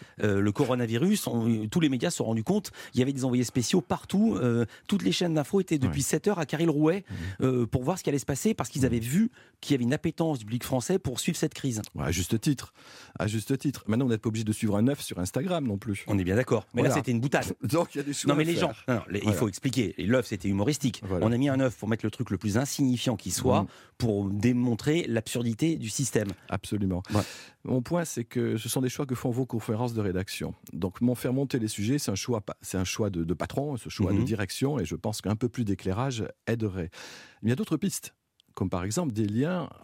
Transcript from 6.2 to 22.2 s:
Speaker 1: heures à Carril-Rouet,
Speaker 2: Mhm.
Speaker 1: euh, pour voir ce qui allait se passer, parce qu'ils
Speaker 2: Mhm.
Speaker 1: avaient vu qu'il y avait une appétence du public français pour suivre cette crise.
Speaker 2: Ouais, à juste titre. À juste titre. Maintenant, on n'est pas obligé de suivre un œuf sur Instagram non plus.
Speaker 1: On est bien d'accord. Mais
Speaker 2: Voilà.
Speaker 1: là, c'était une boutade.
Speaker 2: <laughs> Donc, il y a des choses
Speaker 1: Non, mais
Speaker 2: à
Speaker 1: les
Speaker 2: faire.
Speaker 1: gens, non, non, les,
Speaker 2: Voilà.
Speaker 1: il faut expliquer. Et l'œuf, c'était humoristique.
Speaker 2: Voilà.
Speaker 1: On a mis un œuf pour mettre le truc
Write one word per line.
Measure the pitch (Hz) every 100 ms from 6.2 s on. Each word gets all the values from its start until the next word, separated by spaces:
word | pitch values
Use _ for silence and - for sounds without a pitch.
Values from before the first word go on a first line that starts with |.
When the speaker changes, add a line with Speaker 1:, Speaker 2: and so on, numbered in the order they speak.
| 202
Speaker 1:
heures | 180
à | 143
Carril-Rouet, | 151 165 147 156 196 -
Speaker 2:
Mhm. | 92 87 95 131
Speaker 1:
euh, | 123 117
pour | 131
voir | 127 185
ce |
qui | 156
allait | 143
se | -
passer, | 139 214
parce | 220 -
qu'ils | 143
Speaker 2:
Mhm. | 127
Speaker 1:
avaient | 117
vu | 117 175 226 - - _
qu'il | -
y |
avait | 131
une | 120
appétence | 151 165 - 160 135
du |
public | 107 120
français | - 127 - 190
pour | 139 120
suivre | - -
cette | 156
crise. | - 135 107 - -
Speaker 2:
Ouais, |
à | 71
juste | 85 90 113
titre. | 156 135 - - - - - -
À | 101
juste | 110 - 139
titre. | 147 - -
Maintenant, | 113
on | 131
n'est | 110
pas | 117
obligé | 113
de | 107
suivre | 107 110 101
un | 123
œuf | 143
sur | - 87
Instagram | 90 127 185 170 127
non | 98
plus. | 113 98 -
Speaker 1:
On | 101
est |
bien | 90 107
d'accord. | 131 113 -
Mais | 120
Speaker 2:
Voilà. | 143
Speaker 1:
là, | 139
c'était | 127
une | 117
boutade. | 135 147 117 -
Speaker 2:
<laughs> |
Donc, | 117 160 170
il | 143
y |
a |
des | 143
choses | 139 143
Speaker 1:
Non, |
mais | 143
Speaker 2:
à | 160
Speaker 1:
les |
Speaker 2:
faire. | 175 165
Speaker 1:
gens, | 120 -
non, | 113
non, | -
les, | 101
Speaker 2:
Voilà. | 104
Speaker 1:
il | 92
faut | 110
expliquer. | - 135 131 95 -
Et | 92
l'œuf, | 127 -
c'était | 101 101
humoristique. | 98 117 147 123 -
Speaker 2:
Voilà. | 101 90
Speaker 1:
On | 110
a | 120
mis | 139
un | 135
œuf | 131
pour | - 104
mettre | 113
le | 110
truc | -